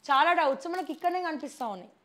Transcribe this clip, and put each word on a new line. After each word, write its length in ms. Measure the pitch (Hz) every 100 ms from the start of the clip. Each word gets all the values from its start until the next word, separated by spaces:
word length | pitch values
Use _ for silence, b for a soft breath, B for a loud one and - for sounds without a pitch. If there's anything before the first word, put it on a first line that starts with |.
చాలా 300 | - 269 320
డౌట్స్ 340 | 349 302 269 339
మనకి 240 | 359 330
ఇక్కడనే 300 | 302 349 359
కనిపిస్తా 460 | 349 311 277 - 233
ఉన్నాయి. 240 | 190 175 _